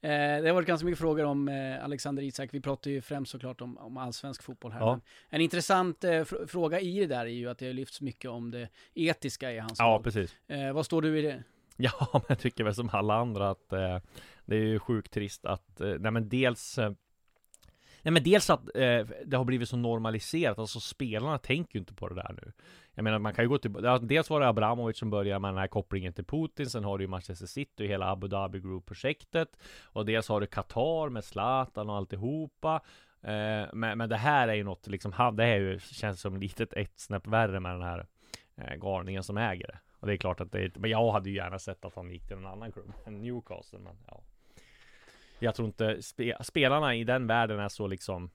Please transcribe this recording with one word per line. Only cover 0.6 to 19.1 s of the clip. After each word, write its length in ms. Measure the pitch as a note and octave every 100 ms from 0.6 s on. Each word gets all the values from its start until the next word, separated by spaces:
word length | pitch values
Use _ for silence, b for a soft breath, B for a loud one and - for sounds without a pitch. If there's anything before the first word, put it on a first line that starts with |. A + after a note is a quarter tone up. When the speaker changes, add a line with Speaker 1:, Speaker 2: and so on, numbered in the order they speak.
| E3
Speaker 1:
ganska 180 | E3 E3+
mycket 140 | E3+
frågor 260 | E3 D3+ D3
om, 220 | C#3+ C#3
eh, 340 | C#3 C3+ C3
Alexander 400 | C#3 C#3+ D3 C#3
Isak. 300 | C#3 - C3
Vi 80 | C#3+
pratar 300 | C3+ C#3 C#3+
ju 100 | C#3
främst 300 | B2 C#3+ C3
såklart 300 | C3 B2+ B2+
om, 160 | B2 A#2+
om 200 | A2+ B2+
allsvensk 460 | B2+ A#2 C#3 B2+
fotboll 280 | - B2+ A#2+
här. 80 | A2+
Speaker 2:
Ja. 120 | A2+
Speaker 1:
Men 100 | B2 B B B
en 120 | D#3
intressant, 640 | E3 F3 - F#3+ F3+ D#3+
eh, 60 | F#3
fr-, 380 | D#3+ D#3 - D#3+
fråga 320 | F3+ D#3+ E3+
i 200 | F#3 F#3
det 60 | F#3
där 140 | B2+ A#2
är 0 |
ju 200 | A#2+ A#2+
att 80 | B2
det 80 | B2+
har 60 |
lyfts 280 | B2+ C3+ -
mycket 300 | C#3 - C3+
om 200 | A#2+ A#2
det 180 | A#2+ A#2+ B B
etiska 580 | - E3 D#3+ C#3 - C3+
i 80 | A2+
hans 200 | A2 A2+
Speaker 2:
Ja, 60 | A#2
Speaker 1:
roll. 180 | A2
Speaker 2:
precis. 320 | A#2 G#2+ F#2 - _
Speaker 1:
Eh, 260 | C#3+ C#3
vad 120 | C#3 D3
står 160 | E3
du 180 | D#3 D#3
i 20 |
det? 220 | D3+ B2+ A#2+
Speaker 2:
<laughs> 60 | _ _ -
Ja, 300 | B2+ - C3+
men 80 | C#3+ -
jag 120 | C#3+
tycker 240 | B2 -
väl 120 | G#2+ G#2
som 140 | A#2+
alla 220 | G#2 G#2 A2
andra 340 | A#2+ G#2 G2
att, 240 | G2 _
eh, 240 | F#2+ F#2+ F2+ - B B B -
det 100 | A2
är 40 | A2
ju 140 | A2
sjukt 340 | - A2+ -
trist 320 | - G2+ - -
att, 360 | F#2 _ -
eh, 140 | G2 D#2+
nej, 120 | G#2
men 180 | A2+ G#2+
dels, 480 | B2 B2+ A#2+ - -
eh, 140 | A2 G2+ _ _ _ _ _ _ - b b b
nej, 100 | D#3+
men 120 | E3
dels 260 | C3+ G3+ -
att, 120 | D#3 - -
eh, 300 | B2+ A#2+ A2